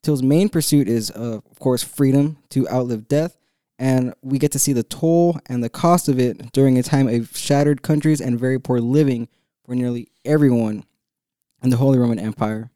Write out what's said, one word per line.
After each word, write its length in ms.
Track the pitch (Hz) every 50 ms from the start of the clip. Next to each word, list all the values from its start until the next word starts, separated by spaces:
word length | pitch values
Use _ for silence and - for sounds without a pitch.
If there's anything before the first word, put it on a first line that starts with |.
| -
Till's 180 | - 147 135
main 280 | 127 131 143 165 196 208
pursuit 380 | - 165 147 - - 143 135
is, 220 | 95 117 117 110 -
uh, 280 | - 104 117 120 113 107 _ _
of 100 | _ _
course, 240 | - 135 127 120 -
freedom 540 | - - - 143 135 131 143 143 151 156 _ _ _
to 180 | - 135 127 -
outlive 380 | 117 127 127 127 120 107 110
death, 300 | _ 143 147 160 180 _ _ _ _ _ _ _ _ _ _
and 340 | 127 135 131 127 127 123 - _
we 160 | - 131 135
get 140 | 135 143 147
to 80 | - 139
see 120 | - - 139
the 100 | 120 110
toll 560 | _ - - - 160 165 170 170 170 170 151 _
and 160 | - 127 123 117
the 60 | 117
cost 380 | - - - 170 175 175 -
of 120 | - 135 127
it 320 | 127 123 - - - 117
during 260 | - 127 135 135 127
a 60 | 127 120
time 240 | - - 135 135
of 280 | 120 117 120 113 - -
shattered 460 | - - - 143 139 147 147 147 131
countries 400 | - - 156 151 143 156 156 139
and 180 | - 127 120 113
very 200 | 123 127 131 127
poor 200 | - - 127 123
living 480 | 117 120 127 151 151 139 127 117 117 - _ _ _ _ _ _ _
for 80 | - 123
nearly 340 | 123 123 123 120 120 117 _ _ _ _
everyone 580 | 127 151 156 147 135 123 117 113 107 107 101 - _ _ _ _ _ _ _ _ _ _ _ _ _ _ _ -
in 80 | 127
the 60 | 127
Holy 200 | 120 135 139 135
Roman 220 | 127 123 120 117 98
Empire. 500 | 95 107 104 - 117 107 110 110 113 120 _